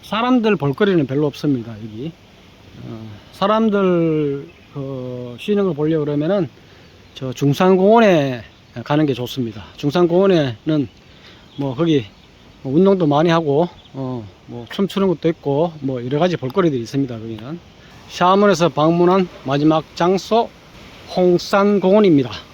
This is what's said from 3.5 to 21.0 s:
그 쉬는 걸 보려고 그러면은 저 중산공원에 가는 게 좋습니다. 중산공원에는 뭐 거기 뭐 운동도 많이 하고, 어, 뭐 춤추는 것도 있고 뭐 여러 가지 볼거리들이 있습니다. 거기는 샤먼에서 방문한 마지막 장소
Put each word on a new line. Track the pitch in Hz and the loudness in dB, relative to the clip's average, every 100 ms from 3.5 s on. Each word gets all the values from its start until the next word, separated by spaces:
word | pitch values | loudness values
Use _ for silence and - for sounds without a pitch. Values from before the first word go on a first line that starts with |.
| 220 226 202 190 175 165 156 147 139 165 - - | 2 2 2 2 2 2 0 -2 -4 -10 -20 -16
그 | 143 135 131 127 123 123 120 | -12 -10 -8 -10 -10 -12 -10
쉬는 | - 202 | -2 0
걸 | 190 | 0
보려고 | 147 151 160 147 | -2 -2 0 -2
그러면은 | 147 156 202 147 - - - - - - | -2 0 -2 -4 -8 -20 -20 -20 -20 -20
저 | - 131 | -12 -10
중산공원에 | 120 143 139 185 185 190 233 214 165 139 120 - - - 120 | -2 0 2 4 4 6 6 6 4 0 -6 -12 -20 -18 -16
가는 | 113 147 | -2 0
게 | 151 | 0
좋습니다. | 120 123 135 117 107 85 - | -2 -6 -6 -6 -8 -18 -6
중산공원에는 | 147 156 170 175 196 170 139 110 151 156 120 - - - - - - - | -2 2 2 4 4 2 0 -4 -2 -2 -2 -10 -20 -20 -20 -20 -20 -8
뭐 | 139 | -6
거기 | 127 165 147 104 - - - - - | -2 0 0 -2 -18 -20 -20 -20 -14
뭐 | 139 | -2
운동도 | 147 196 196 156 | 2 4 4 2
많이 | 143 170 | 2 2
하고, | 165 156 139 175 - - | 2 2 0 -2 -6 -18
어, | 135 131 127 104 - - | -10 -8 -8 -12 -20 -18
뭐 | 120 117 | -16 -12
춤추는 | - 196 196 190 | -4 -4 0 -2
것도 | 156 160 | 0 -2
있고 | 165 143 139 170 156 | -4 -4 -2 -2 -4
뭐 | 135 127 | -8 -6
여러 | 123 147 | -4 0
가지 | 180 160 | 0 -2
볼거리들이 | 131 196 170 131 | -4 0 0 -2
있습니다. | 113 139 135 113 | -4 -4 -4 -6
거기는 | 113 110 117 170 - - - - - | -12 -12 -12 -14 -16 -20 -20 -20 -16
샤먼에서 | - 180 196 208 165 170 | 0 2 4 4 4 0
방문한 | 147 156 170 175 190 180 - | 2 2 4 4 2 0 -6
마지막 | 131 143 151 156 - | -4 0 2 2 -2
장소 | - 175 190 - 220 226 - - - - - | -2 0 0 0 0 0 -10 -20 -20 -20 -20